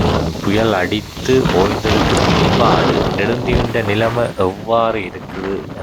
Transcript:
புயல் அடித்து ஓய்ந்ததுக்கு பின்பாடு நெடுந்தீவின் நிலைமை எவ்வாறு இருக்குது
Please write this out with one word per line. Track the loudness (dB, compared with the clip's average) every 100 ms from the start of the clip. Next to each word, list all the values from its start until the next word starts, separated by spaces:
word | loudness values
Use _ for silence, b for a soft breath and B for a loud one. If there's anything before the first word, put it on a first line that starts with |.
| 2 0 -2 -4
புயல் | -2 2 2
அடித்து | 2 0 -2 -6 -6 0 2
ஓய்ந்ததுக்கு | 4 2 2 0 0 2 2 2 2
பின்பாடு | 2 2 4 4 2 2 0 0 -2
நெடுந்தீவின் | -2 -2 0 0 0 -2
நிலைமை | 0 0 0 0 -2 0
எவ்வாறு | -2 -2 -2 0 2 -2
இருக்குது | -6 -10 -12 -8 -6 -6 -8 -10